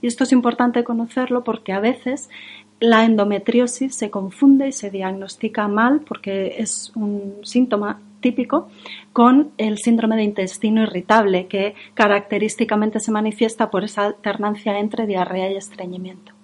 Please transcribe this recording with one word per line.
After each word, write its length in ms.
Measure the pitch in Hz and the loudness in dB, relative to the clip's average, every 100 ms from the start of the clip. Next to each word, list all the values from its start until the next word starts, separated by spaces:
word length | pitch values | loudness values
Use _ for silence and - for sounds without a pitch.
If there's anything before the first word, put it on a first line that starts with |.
Y 60 | 240 | -4
esto 180 | 233 | -2
es 80 | 262 | 2
importante 500 | 254 233 233 247 240 | 4 4 2 0 0
conocerlo 600 | 240 233 233 - 254 247 | -2 -4 -4 -4 -2 -2
porque 300 | 240 220 - | -2 -6 -4
a 60 | 190 | -2
veces 500 | 214 277 - 277 - - - - _ _ | -2 -2 -6 -8 -10 -20 -20 -20 _ _
la 260 | 233 226 | 4 6
endometriosis 880 | 226 220 202 202 202 233 247 - 269 | 6 4 2 0 0 2 0 -2 -6
se 160 | - 208 | -4 -6
confunde 580 | 208 190 - 285 269 269 | -6 -8 2 6 6 4
y 40 | |
se 180 | 262 202 | -4 -8
diagnostica 760 | 196 185 196 196 - 220 214 208 | -6 -6 -6 -10 -8 -6 -2 -2
mal 360 | 208 233 294 302 | 2 4 2 0
porque 500 | - - 196 190 - | -10 -6 -4 -4 -4
es 340 | 220 - - | -6 -6 -10
un 420 | - 208 202 196 202 | -6 -4 -4 -8 -14
síntoma 580 | 208 247 254 214 208 - - - | -4 0 2 0 -2 -8 -14 -4
típico 480 | 247 247 247 294 - - - - - | -2 -2 -2 -2 -4 -18 -20 -20 -8
con 380 | - 240 262 294 - | 4 6 6 2 -2
el 220 | 220 214 | -2 -2
síndrome 380 | - 233 220 220 | 0 2 2 0
de 80 | |
intestino 580 | 214 208 190 - 220 220 | 0 -2 -6 -2 0 2
irritable, 640 | 214 180 180 214 202 185 185 | 0 -2 2 4 4 2 0
que 280 | 202 202 208 - | -4 -4 -6 -20
característicamente 1040 | - 208 202 202 208 214 - 220 214 214 214 | 0 4 4 0 -2 -2 -2 -2 0 0 -2
se 120 | 220 | -2
manifiesta 580 | 214 214 214 226 226 214 | -2 -2 0 -2 0 -2
por 140 | 196 | -2
esa 200 | 208 - | -4 -2
alternancia 760 | 202 214 - 202 208 208 220 202 | -2 -2 -6 -4 -4 -4 -4 -4
entre 280 | 214 - 220 | -4 -4 -4
diarrea 440 | 190 180 185 185 | -2 -2 -2 -4
y 60 | 196 | -6
estreñimiento. 760 | 196 - 180 180 185 185 - _ | -10 -14 -12 -12 -14 -16 -20 _